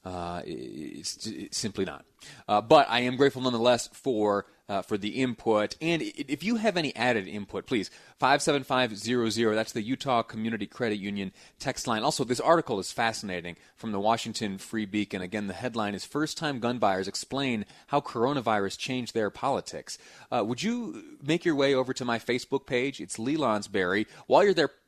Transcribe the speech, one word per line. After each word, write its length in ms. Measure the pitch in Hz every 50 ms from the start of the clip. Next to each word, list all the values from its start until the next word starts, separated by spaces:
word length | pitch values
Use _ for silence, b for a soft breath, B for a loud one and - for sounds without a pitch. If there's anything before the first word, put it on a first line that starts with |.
| _ 92
Uh, 340 | 92 90 87 87 87 87 -
it's, 800 | - 82 60 64 62 52 76 78 65 - - - - - - - 110
it's 300 | 104 - 104 - - -
simply 260 | - 107 - - 95
not. 220 | 85 71 - - _ _ _ B B B B B B
Uh, 140 | 104 104
but 260 | 107 113 156 147 139 -
I 120 | 113 120
am 160 | 123 123 127 120
grateful 240 | 143 139 - 131
nonetheless 480 | 127 131 120 113 113 123 123 117 - -
for, 540 | - - - 143 123 107 104 104 101 101 - b b b b -
uh, 120 | 101 98
for 160 | 90 - 110 101
the 240 | 95 107 - 127
input. 540 | 131 127 117 - - 117 110 104 104 101 - -
And 200 | 156 165 170 160
i-, 120 | - 104 -
if 280 | - 143 139 147 139 143
you 120 | 202 240
have 220 | 226 208 226 185 175
any 180 | 160 135 -
added 320 | - 117 123 120 110 95 87
input, 380 | 85 104 101 - - 98 -
please, 260 | - 131 110 92 - B B B B B B
five 240 | - 127 139 147
seven 220 | - - 147 143 131
five 340 | - 139 127 127 117 107 98
zero 320 | 107 113 127 123 117 113
zero, 240 | 101 113 117 110 107
that's 200 | 107 - - -
the 80 | 120
Utah 420 | 104 110 135 131 - 139 127 117 110
Community 420 | - - 110 110 113 113 107 104
Credit 300 | - - - 127 113 107
Union 380 | 104 95 104 101 101 98 95 B B B B B B
text 280 | - 135 127 - - -
line. 160 | 117 110 110
Also, 200 | 143 - - 135
this 160 | 113 127 -
article 400 | 113 147 165 170 156 - 123 98
is 120 | 92 - -
fascinating 640 | - 117 113 113 - - 101 92 87 85 87 85 - b b b
from 160 | b - 113
the 80 | 104 98
Washington 580 | 98 107 117 120 - 120 107 - 113 104 95 95
Free 280 | - - - 113 107
Beacon. 360 | 98 95 107 104 - - 98
Again, 260 | 92 90 98 107 104 98
the 60 | 90
headline 400 | 87 117 127 113 117 107 101 101
is 120 | 92 -
"First-Time 540 | - - 147 151 151 - - 165 151 139 123
Gun 200 | 107 117 123 123
Buyers 300 | 110 101 95 92 95 95
Explain 560 | - - - _ 131 135 139 131 120 107 104 B B B B B
How 120 | - 143
Coronavirus 800 | - - - 120 113 131 147 143 110 113 110 104 98 95 - -
Changed 360 | - - 131 127 120 - -
Their 160 | 113 110 101
Politics." 680 | - - - 135 165 180 - - - 78 - - - - B B B B B B
Uh, 120 | 127 123 104
would 180 | 110 123 120 139
you 540 | 214 240 247 233 185 - 110 95 73 - -
make 220 | 143 135 160 175 -
your 120 | 175 156
way 200 | 139 139 139 139
over 180 | 131 131 123 127
to 120 | - 131
my 120 | 120 120 113
Facebook 480 | - - 123 127 - _ - 135 -
page? 360 | - 143 123 127 139 135 -
It's 180 | - 95 - -
Lee 160 | 113 127 151
Lonsberry. 680 | 160 147 120 107 104 101 98 95 101 92 90 92 104 110 B B B B B
While 180 | 123 151 190
you're 80 | 208 185
there 180 | 160 151 139 - _ _